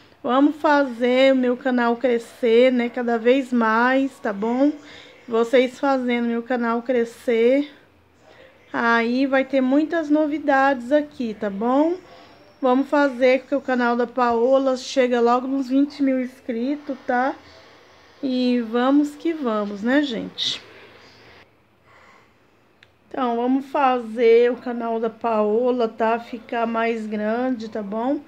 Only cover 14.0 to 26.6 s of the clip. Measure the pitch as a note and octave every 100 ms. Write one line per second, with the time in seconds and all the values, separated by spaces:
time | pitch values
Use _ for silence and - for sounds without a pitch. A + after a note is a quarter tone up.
14 | A#3+ B3 A#3+ A#3 A#3+ C4+ C4+ B3+ - -
15 | B3+ A#3+ A#3 B3 B3+ C4+ B3+ C4 C#4+ -
16 | C4+ C4 B3 - - A3+ B3 D4 D4 C4
17 | - B3 C4 - - - - - - -
18 | _ _ C#4 B3+ B3 B3 A3+ A#3 B3+ C#4+
19 | D4 - E4 D#4+ B3+ G#3+ G#3 G3+ A3 C#4
20 | C#4+ A3 F3+ - - - - - - -
21 | - - - - - _ _ _ _ _
22 | _ - _ _ _ _ _ _ _ _
23 | _ - B3+ A#3 B3 C4+ C4+ D#4 C4+ B3+
24 | A3+ A3 A#3 A3+ A#3+ A#3+ B3+ A#3+ A#3 A3+
25 | A3+ A3+ A#3+ A3 G#3+ G#3+ B3 B3 A3+ A3
26 | A3 A3+ A#3 A#3 - A#3+